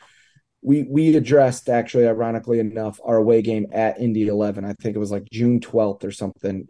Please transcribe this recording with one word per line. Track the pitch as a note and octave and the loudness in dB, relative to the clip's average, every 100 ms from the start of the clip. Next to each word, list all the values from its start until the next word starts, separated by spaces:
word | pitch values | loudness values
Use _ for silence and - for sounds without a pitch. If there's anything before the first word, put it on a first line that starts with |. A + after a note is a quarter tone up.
| _ _ _ _ _ _ | _ _ _ _ _ _
we, | C3 D3 | 0 0
we | C3+ C#3+ D#3+ D#3 | 0 0 4 4
addressed, | A#2+ C#3+ C3 B2 - | 4 4 4 2 -2
actually, | A#2+ A2+ B2+ A#2 | -2 0 2 2
ironically | A2 A#2 A2+ A2+ A#2 | 2 -2 -4 -2 -2
enough, | G#2+ A2 G#2+ G#2 | -2 -4 -8 -8
our | - A2+ | 0 2
away | A2 A2+ | 4 4
game | A2 A2 G#2 | 2 -2 -4
at | A2 A2 G#2+ | -2 -2 -2
Indy | A#2+ A2 G#2+ | -2 -2 -2
eleven. | G#2 G#2 G2+ G2+ | 0 -2 -4 -8
I | |
think | G2+ A2+ G#2+ | -8 -8 -6
it | |
was, | G2+ | -6
like, | G2+ G#2 | -6 -8
June | A2 A#2+ A#2+ | -2 0 0
twelfth | - A#2 G#2+ G2 | 0 -2 0 -2
or | F#2+ | -10
something. | G2+ G2 - G2 F#2+ - | -8 -10 -8 -8 -8 -8